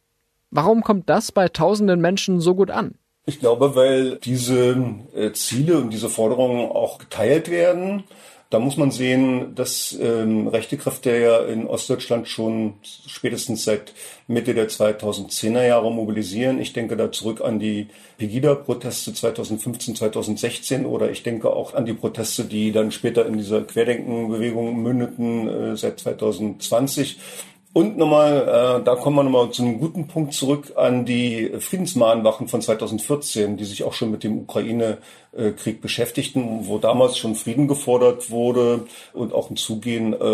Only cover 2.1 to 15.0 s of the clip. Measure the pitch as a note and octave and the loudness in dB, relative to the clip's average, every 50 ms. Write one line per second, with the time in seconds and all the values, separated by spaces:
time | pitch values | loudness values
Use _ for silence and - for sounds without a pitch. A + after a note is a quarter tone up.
2.1 | G3 F#3+ - - F#3 F3+ D#3+ F3 F#3 F#3 G3 - - - - - - - _ _ | 2 0 0 0 0 2 4 4 4 4 2 2 0 -2 -4 -4 -8 -12 _ _
3.1 | _ _ _ - C#3+ - C3 A#2 A#2+ A#2+ C3+ C#3+ C3+ B2+ C3 C3+ C3+ C3 C3 B2+ | _ _ _ -8 -6 0 2 2 4 4 4 4 6 6 6 6 6 4 2 0
4.1 | - - - A#2+ B2+ B2+ B2 A#2+ C3 B2 B2 B2 B2+ C3 B2+ A#2 G#2 G2+ - - | -2 -6 -4 -4 -2 -2 0 2 2 4 4 4 4 2 0 -2 -4 -8 -12 -10
5.1 | - - G#2+ G#2+ G#2+ - - - A2+ A#2+ C#3+ E3 E3+ D3+ B2 A2+ G#2+ G#2+ A2 A2 | -6 -4 -4 -2 -2 -4 -4 -2 0 0 2 4 2 2 2 0 -4 -4 -4 -4
6.1 | - - A2 A2 B2 A#2+ B2+ B2+ B2 A#2+ A#2 A2+ - - A2+ G#2+ - - - - | -2 0 0 2 2 2 2 2 2 0 -2 -2 -2 -2 -2 -2 -4 -10 -16 -12
7.1 | - - G#2 A2+ C#3+ D#3+ D#3+ - E3+ F3 E3+ F3+ F3+ F3 F3+ F#3+ G3+ G3+ G3 - | -4 0 2 4 4 2 2 0 0 2 4 4 2 2 -2 -4 -4 -6 -8 -12
8.1 | - - - - - - _ _ - A2+ A#2 C#3 C#3+ D3+ D3 C3+ A2+ A#2 B2+ B2+ | -18 -20 -20 -20 -20 -20 _ _ 0 2 2 2 2 2 2 2 2 0 0 2
9.1 | B2+ C3 C3 C3 B2+ B2+ B2+ - - - B2 - - - - - - - - A#2+ | 4 4 4 2 2 0 -4 -6 -6 -6 -4 -4 -4 -4 -6 -6 -6 -4 -2 0
10.1 | A#2 A2+ A2+ A2 A2 A2 G#2+ G#2+ A2 A2 A2 - - C#3 - - - - - C3 | 0 0 2 2 0 0 0 0 0 -2 -2 -4 -6 -6 -4 -6 -6 -2 0 0
11.1 | A#2 A#2 A#2 A#2 A#2 A2+ - - A#2 A2+ A2+ - A#2 A2+ - - B2+ - - - | 2 4 4 6 6 4 4 0 -2 -4 -4 -4 -4 -4 -2 -2 -4 -4 -2 -2
12.1 | A#2+ A#2 A2+ - - - A2 A2 A2+ A2 A2 G#2+ G#2 - - - - - - - | -2 -2 -2 -4 -6 -4 -2 -2 0 -2 -2 -4 -6 -8 -16 -20 -20 -20 -20 -18
13.1 | - - - B2 A2 - - - A2+ G#2+ - G#2+ G#2+ G#2 - - - - - - | -12 -6 -4 -4 -4 -4 -4 -6 -6 -2 0 0 0 0 -2 -8 -18 -20 -20 -20
14.1 | - - _ - A#2 A#2+ A2+ B2+ A#2 A2+ A2 G#2+ - - G#2+ G#2+ G#2 - | -20 -16 _ -4 -2 0 0 0 0 0 0 0 0 0 2 2 2 0